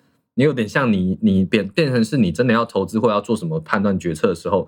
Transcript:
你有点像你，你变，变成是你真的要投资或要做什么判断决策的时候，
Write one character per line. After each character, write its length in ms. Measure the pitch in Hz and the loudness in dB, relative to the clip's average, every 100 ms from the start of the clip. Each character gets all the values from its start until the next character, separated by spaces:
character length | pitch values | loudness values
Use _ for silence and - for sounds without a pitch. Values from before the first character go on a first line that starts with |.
| _ _ _ | _ _ _
你 100 | - | 0
有 80 | 143 | 0
点 140 | 123 107 | 0 -2
像 240 | 151 127 | 0 2
你， 280 | 98 92 90 | 2 0 0
你 240 | 110 95 | 2 2
变， 240 | 90 110 95 | 2 0 -2
变 240 | - 147 | -2 0
成 100 | 123 | 0
是 140 | 110 143 | 0 2
你 160 | 92 | 0
真 140 | 80 123 | 2 2
的 80 | |
要 100 | 113 | 2
投 220 | 113 98 92 | 0 -2 -2
资 120 | 110 | 0
或 120 | 117 | 0
要 100 | 104 | 0
做 160 | - 110 | -2 -4
什 100 | 82 | -4
么 140 | 80 | -6
判 220 | 160 107 | -2 -2
断 160 | 101 92 | 0 -2
决 160 | 87 | -2
策 140 | 80 107 | -2 -2
的 60 | |
时 140 | 87 - | -2 -2
候， 180 | 95 | -2